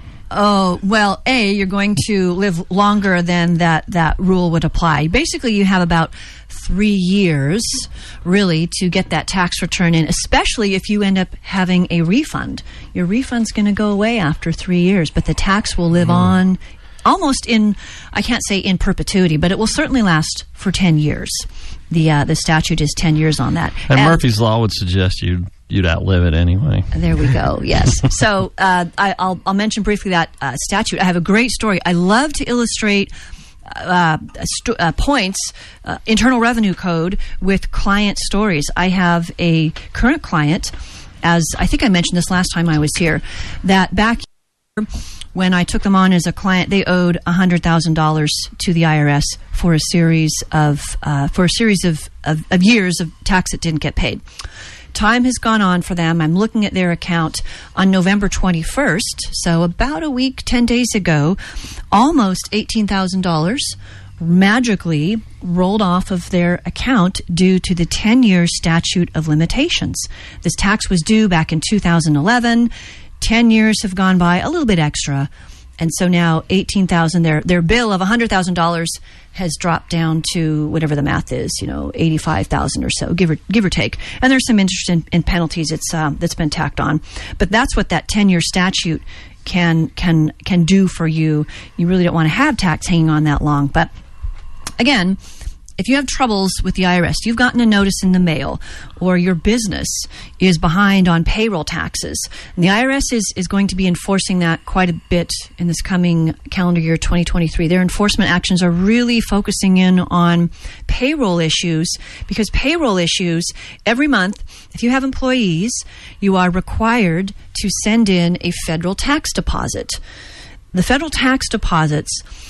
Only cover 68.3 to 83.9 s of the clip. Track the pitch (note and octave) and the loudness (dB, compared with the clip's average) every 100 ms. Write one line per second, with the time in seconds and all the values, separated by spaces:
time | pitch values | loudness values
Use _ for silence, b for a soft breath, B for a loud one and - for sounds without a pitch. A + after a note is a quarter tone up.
68.3 | F3+ E3+ - E3+ E3 - F#3 F3 D#3+ D#3 | 4 2 0 0 0 0 0 0 -2 0
69.3 | D3+ E3 B3 E4 - - - - B B | 2 2 0 0 -2 -4 -6 -10 B B
70.3 | B F3 - G3 G#3+ - F3+ D#3+ A3 G#3+ | B -6 -2 0 0 0 -2 2 2 4
71.3 | E3+ D#3+ D#3+ - G#3 F3+ E3+ D#3 D3 E3 | 2 0 -2 0 0 2 2 2 2 2
72.3 | B3 A#3 A#3 A#3 B B B B - - | 2 2 2 2 B B B B -6 0
73.3 | A3+ A#3 A3 A3 G#3+ G3+ F#3 F#3+ F#3 F3 | 4 6 6 4 2 -2 0 2 4 4
74.3 | F3+ - E4+ B3+ F3 D3+ - - C#3 C#3 | 2 0 -2 0 2 0 -2 -4 -4 -4
75.3 | B B B B - E3 - F3+ F3 E3+ | B B B B -6 -6 -2 0 2 2
76.3 | D#3+ - F#3+ - G3+ F#3 F3 E3 E3+ E3 | 0 0 -2 0 -2 0 2 2 2 2
77.3 | D3+ E3 F3+ E3+ A3+ A#3 F#3+ F#3 A#3 A3+ | 0 0 0 2 2 2 0 0 0 0
78.3 | G3 F3+ F3 E3 E3+ E3 - B B B | 0 0 0 0 0 -4 -8 B B B
79.3 | - F3+ - F3+ D#3+ - E3+ E3 D#3+ - | -6 -6 -4 -2 -2 -2 -2 0 0 -2
80.3 | F3 D#3+ D3+ D3+ D#3 D3+ D3 C#3+ - - | -2 0 0 -2 -2 -2 0 0 -2 -4
81.3 | B2+ - - - - C#3+ - E3 D#3 - | -6 -6 -6 -6 -6 -8 -2 0 0 0
82.3 | D#3 - - D3 - - - - E3+ E3+ | -2 0 -2 -2 -4 -4 -4 -4 0 0
83.3 | D3+ - G#3 F#3+ - G#2 | 0 -2 0 0 0 -4